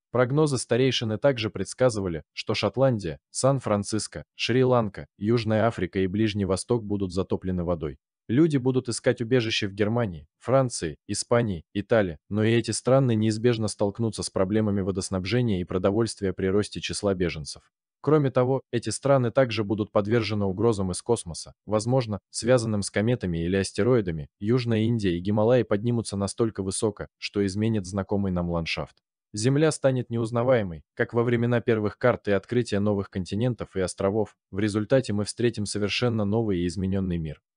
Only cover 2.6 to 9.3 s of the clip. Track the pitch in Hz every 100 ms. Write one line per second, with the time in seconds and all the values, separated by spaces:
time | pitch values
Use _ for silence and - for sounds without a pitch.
2.6 | 104 123 135 113 90 69 _ - 131 135
3.6 | 110 104 101 107 - - - - - 131
4.6 | 127 123 107 - 76 - 104 120 110 110
5.6 | 113 104 90 98 95 101 110 101 95 95
6.6 | - 120 104 101 98 90 90 98 92 92
7.6 | 85 85 76 69 _ _ - 117 170 143
8.6 | 127 127 120 110 - 117 113